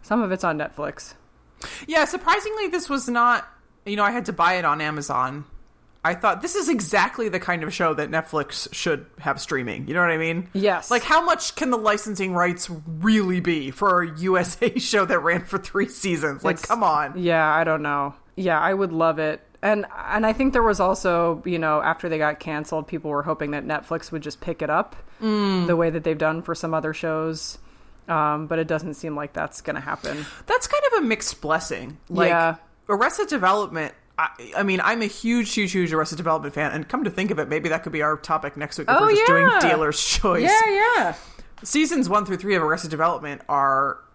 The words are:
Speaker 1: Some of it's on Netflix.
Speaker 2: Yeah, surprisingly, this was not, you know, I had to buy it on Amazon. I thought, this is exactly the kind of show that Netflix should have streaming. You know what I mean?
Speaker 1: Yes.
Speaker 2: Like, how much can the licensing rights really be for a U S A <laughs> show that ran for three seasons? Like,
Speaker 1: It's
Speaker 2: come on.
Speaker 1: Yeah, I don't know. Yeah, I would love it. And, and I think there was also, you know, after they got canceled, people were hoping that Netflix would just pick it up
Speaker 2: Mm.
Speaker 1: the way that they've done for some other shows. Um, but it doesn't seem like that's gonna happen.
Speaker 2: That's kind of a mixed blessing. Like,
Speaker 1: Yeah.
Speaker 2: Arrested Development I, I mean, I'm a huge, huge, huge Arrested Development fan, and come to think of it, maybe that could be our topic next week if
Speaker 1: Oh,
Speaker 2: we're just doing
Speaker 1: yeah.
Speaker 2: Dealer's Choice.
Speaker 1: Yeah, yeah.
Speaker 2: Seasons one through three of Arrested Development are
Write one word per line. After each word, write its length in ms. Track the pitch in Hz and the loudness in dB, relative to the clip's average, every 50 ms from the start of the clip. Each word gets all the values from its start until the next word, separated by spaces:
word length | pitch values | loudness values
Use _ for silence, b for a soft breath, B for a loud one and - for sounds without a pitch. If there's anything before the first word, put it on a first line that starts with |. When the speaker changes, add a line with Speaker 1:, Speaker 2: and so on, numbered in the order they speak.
Speaker 1:
Some 200 | - - 214 240 | -2 0 0 0
of 80 | 226 190 | 2 0
it's 140 | 185 185 - | -2 -2 0
on 120 | 175 156 151 | -2 -2 -2
Netflix. 560 | 151 - - - 147 147 147 - - - - - _ _ _ _ _ _ _ B B B B B B B | -4 -8 -6 -8 -8 -8 -8 -10 -18 -20 -20 -20 _ _ _ _ _ _ _ B B B B B B B
Speaker 2:
Yeah, 160 | 311 320 294 | 2 2 2
surprisingly, 640 | - - 359 - 330 359 415 392 427 427 440 415 349 | 2 -2 -2 2 2 2 2 0 -4 -4 -4 -4 -2
this 200 | 339 349 - - | -2 -4 -2 -2
was 200 | 277 269 - - | -4 -4 -2 -2
not, 400 | 240 240 240 240 240 214 - - - _ _ _ _ _ _ | 2 4 4 4 4 2 -2 -8 -20 _ _ _ _ _ _
you 120 | 202 208 | -6 -2
know, 80 | 208 208 | 0 0
I 80 | 202 | 2
had 140 | 226 240 - | 0 0 -4
to 60 | - | -4
buy 220 | 170 160 170 175 185 | -2 2 2 2 2
it 100 | 180 170 | 2 2
on 160 | 151 147 156 | 0 0 0
Amazon. 640 | 156 151 151 151 143 - 139 123 127 131 139 147 147 - - - - - _ _ _ _ _ _ - | -2 -4 -4 -4 -6 -4 -2 -2 -2 -2 -4 -10 -14 -14 -18 -20 -20 -20 _ _ _ _ _ _ -2
I 60 | 160 | -2
thought, 300 | 175 175 - 208 185 185 | -2 2 0 0 0 0
this 120 | 220 339 - | -4 -4 -2
is 140 | 415 330 277 | -2 0 0
exactly 640 | 320 226 175 156 208 196 180 - - - 226 214 | 0 0 0 0 2 2 2 2 0 -4 -4 -2
the 100 | 180 185 | -2 -4
kind 220 | - - 175 170 | -2 -2 -2 -2
of 100 | 156 151 | -4 -6
show 220 | - - 180 165 156 | -4 0 0 0 0
that 160 | 151 151 - | 0 -4 -2
Netflix 580 | 139 160 160 - - 151 139 - - - - - - | -2 -4 -4 -2 -4 -4 -4 -2 -6 -8 -8 -6 -8
should 320 | - - 180 151 143 - - _ - | -4 -2 -2 -2 -2 -4 -16 _ -6
have 200 | - 143 139 139 | -4 -4 -2 -2
streaming. 480 | - - 156 135 123 117 98 - 135 - | -4 -4 -4 -4 -4 -4 -6 -8 -6 -4
You 60 | 147 | 0
know 80 | 175 | 2
what 80 | 175 170 | 2 2
I 80 | 165 160 | 2 0
mean? 320 | 165 165 165 170 175 - | 0 -2 -2 -4 -6 -6
Speaker 1:
Yes. 380 | - 196 196 208 185 170 - - | -4 0 2 2 2 0 0 0
Speaker 2:
Like, 120 | 240 233 | 0 0
how 220 | 233 - 311 330 339 | 2 4 4 4 4
much 320 | 349 330 - - - - | 2 0 0 -2 -8 -4
can 140 | - 285 262 | -4 -2 0
the 80 | 247 220 | 0 2
licensing 560 | 214 214 208 208 - 214 208 185 190 190 180 | 2 2 0 0 -2 -6 -4 -4 -4 -2 0
rights 340 | 175 175 180 175 180 - - 175 156 151 | 2 2 0 0 -2 -6 -8 -10 -12 -10
really 540 | 165 160 156 175 214 220 214 196 185 185 180 | -10 -8 0 2 4 4 4 4 2 0 0
be 300 | 175 175 170 156 135 135 | 0 0 0 0 -2 -6
for 320 | 131 - 202 196 180 180 | -4 0 2 4 4 4
a 80 | 170 165 151 156 | 2 0 -4 -4
U 180 | 175 190 185 | 0 2 2
S 220 | 180 180 180 - - | 2 2 0 -2 0
A 180 | 240 233 - 254 | 0 0 0 -2
<laughs> 0 | |
show 280 | - - - 208 190 | -4 0 2 2 2
that 140 | 175 180 175 | 2 2 2
ran 260 | 143 165 170 175 180 | 2 2 0 0 -2
for 100 | - - | -4 -8
three 320 | 185 190 - - 196 196 - | -6 -6 -4 -2 -2 -2 -2
seasons? 560 | - - - 196 175 151 151 151 139 139 - | -2 -4 -2 -2 0 0 -2 -2 -4 -2 -2
Like, 120 | 160 160 | -2 -2
Speaker 1:
It's 100 | 160 - | -2 -2
Speaker 2:
come 160 | - 220 233 | -2 0 2
on. 320 | 214 175 151 147 151 139 143 | 2 2 2 2 0 -2 -4
Speaker 1:
Yeah, 340 | 185 180 170 165 160 156 156 | -2 0 2 4 4 4 4
I 140 | 151 160 165 | 4 4 2
don't 160 | 160 160 156 | 2 0 0
know. 340 | 151 147 143 143 143 143 143 - - _ _ | 0 -2 -2 -2 -2 -4 -6 -12 -20 _ _
Yeah, 240 | - 190 180 160 151 | -4 0 2 2 2
I 140 | 151 175 196 | 2 2 2
would 180 | 196 196 180 | 0 0 -2
love 260 | 165 160 160 165 156 156 | 0 2 2 2 2 2
it. 220 | 156 151 156 - - _ _ - | -2 -2 -2 -4 -10 _ _ -4
And, 240 | - 202 214 208 202 - - | 0 0 0 0 -2 -6 -10
and 300 | 196 - - 196 214 220 | -12 -6 -4 -2 0 2
I 80 | 220 220 | 2 2
think 180 | 226 269 269 | 2 0 2
there 100 | - 247 | 4 4
was 160 | 226 220 208 196 | 4 4 4 4
also, 640 | 190 185 190 190 - 185 175 170 170 170 165 156 - | 2 2 2 0 0 2 2 2 2 2 0 -2 -4
you 120 | 180 175 165 | -4 -2 0
know, 220 | 160 156 151 151 | 0 2 0 2
after 300 | - 156 165 - - 175 | 2 0 -2 -2 -2 -4
they 80 | 160 156 | -2 0
got 200 | 151 151 151 - | 0 0 0 -4
canceled, 480 | - - 151 151 151 - 170 156 147 | -8 -8 -6 -6 -6 -4 -6 -6 -6
people 240 | - - 151 156 156 | -6 -8 -8 -6 -2
were 120 | 147 143 | -2 -2
hoping 300 | 143 165 156 156 156 147 | -2 -2 -4 -2 -2 -4
that 120 | 147 147 - | -4 -6 -4
Netflix 480 | - 151 147 - - 165 165 - - | -4 -4 -6 -4 -4 -6 -6 -6 -8
would 80 | 170 156 | -10 -8
just 200 | 139 147 143 - | -8 -8 -12 -8
pick 180 | - 175 165 - | -8 -8 -6 -4
it 80 | 156 147 | -2 0
up 240 | 151 175 214 - - - - b b b | 0 0 0 -2 -8 -18 -18 b b b
Speaker 2:
Mm. 440 | 220 220 214 208 202 196 190 185 175 170 | -2 0 0 2 2 2 2 0 2 2
Speaker 1:
the 80 | 175 | 2
way 120 | 165 170 165 | 2 2 2
that 140 | 160 165 156 | 0 -2 -2
they've 140 | 165 160 147 | -2 -2 0
done 240 | 156 156 160 165 | 0 0 0 -2
for 120 | 165 - 165 | -4 -6 -6
some 180 | - - 165 160 | -6 -4 -2 -2
other 180 | 160 151 156 | -2 -2 -4
shows. 640 | 156 - - 165 156 160 160 160 160 156 - - - - b b b b b b b b _ - | -6 -4 -4 -4 -2 -2 -2 -4 -6 -6 -10 -12 -12 -14 b b b b b b b b _ -2
Um, 380 | 170 156 151 151 151 151 156 | 0 2 2 2 0 -2 -2
but 120 | 151 165 160 | -2 -2 -2
it 80 | 160 | 0
doesn't 280 | 156 165 156 160 175 147 | 0 -2 -4 -2 -6 -10
seem 220 | - - 160 151 | -8 -8 -8 -6
like 160 | 147 147 147 | -6 -8 -8
that's 300 | - 160 156 156 - - | -6 -6 -6 -6 -6 -10
gonna 180 | - - 147 147 | -8 -6 -6 -6
happen. 460 | 139 143 151 - - 151 143 151 147 - - - - | -4 -6 -8 -6 -6 -8 -8 -8 -10 -12 -14 -18 -4
Speaker 2:
That's 220 | - 453 508 - | 0 0 0 0
kind 160 | - - 587 587 539 | 0 0 2 2 2
of 100 | 480 427 | 2 2
a 40 | 311 | 2
mixed 340 | 226 220 208 - - - - | 0 0 -2 -2 -6 -6 -6
blessing. 560 | - 151 156 170 - - 143 85 123 135 156 - - - | -2 0 0 0 0 -4 -8 -8 -8 -12 -14 -18 -14 -6
Like, 180 | 175 175 170 175 | 0 2 4 4
Speaker 1:
Yeah. 280 | 170 170 165 165 160 - - _ _ _ _ - | 4 4 4 2 0 -2 -12 _ _ _ _ -2
Speaker 2:
Arrested 380 | 202 202 233 302 - - 415 - | 0 2 2 0 0 -2 -2 -2
Development 640 | 302 262 185 185 196 208 208 - 160 165 156 139 - _ _ _ _ | -2 2 2 4 4 2 0 -2 -4 -6 -6 -6 -8 _ _ _ _
I, 120 | - 160 - - - - - - - | -2 -2 -2 -2 -10 -18 -6 -4 -2
I 40 | |
mean, 180 | 202 196 190 185 | 0 2 2 2
I'm 220 | - 190 226 233 | 2 2 2 2
a 40 | 220 | -2
huge, 460 | 208 - - - 226 233 240 226 208 - | -4 -4 -4 0 2 2 2 2 0 0
huge, 180 | 226 208 180 | 0 0 0
huge 200 | 185 190 180 170 | 2 0 0 2
Arrested 240 | 160 160 156 - 160 | 2 0 0 -2 -4
Development 380 | 151 170 165 160 160 147 143 143 | -4 0 0 0 0 -2 -6 -4
fan, 160 | 151 151 143 | -2 -2 -2
and 160 | - 156 - - | -2 -4 -6 -4
come 140 | - 285 285 | -2 -2 -2
to 60 | 196 | -2
think 200 | - - 190 202 | -2 -2 -2 0
of 60 | - 151 | 0 -2
it, 100 | 151 135 | -2 -2
maybe 200 | 151 160 147 165 | -2 -2 0 0
that 120 | 156 160 | -2 -2
could 100 | - 160 | -4 -4
be 100 | 151 156 | -2 0
our 140 | 151 151 156 | 0 0 0
topic 400 | 147 - - 165 156 156 143 - | -2 -2 -2 -2 -2 -2 -6 -8
next 220 | 143 160 143 - - | -8 -10 -8 -8 -6
week 100 | 147 - | 0 4
if 80 | 247 | 4
Speaker 1:
Oh, 60 | 320 427 | 6 6
Speaker 2:
we're 40 | 440 | 6
just 160 | 415 415 440 | 6 6 6
doing 220 | 494 539 554 554 523 | 6 6 6 6 6
Speaker 1:
yeah. 120 | 466 381 | 6 6
Speaker 2:
Dealer's 400 | - 349 - - 156 147 151 - - | 4 4 4 4 2 0 0 0 0
Choice. 380 | - - - - 202 175 175 | 0 2 2 4 4 4 4
Speaker 1:
Yeah, 260 | 247 349 415 440 440 427 392 392 427 466 480 | 4 6 6 6 6 4 4 4 4 4 4
yeah. 180 | 381 233 175 160 B B B B B B B B - | 2 2 0 -2 B B B B B B B B -14
Speaker 2:
Seasons 460 | - - - 294 311 302 339 285 220 175 | -6 -2 2 2 2 2 2 0 2 2
one 160 | 196 208 202 | 2 2 2
through 120 | - 190 | 0 -4
three 180 | 175 185 202 196 | -4 0 2 2
of 80 | 180 | 2
Arrested 280 | 160 151 156 - - 160 | 4 2 0 0 -2 -6
Development 500 | 160 147 160 170 196 247 151 147 143 139 - - | -2 0 2 2 2 0 -4 -8 -10 -10 -4 -2
are 500 | 147 139 139 139 135 135 139 139 - - - _ | 0 2 4 4 4 2 2 0 -2 -8 -14 _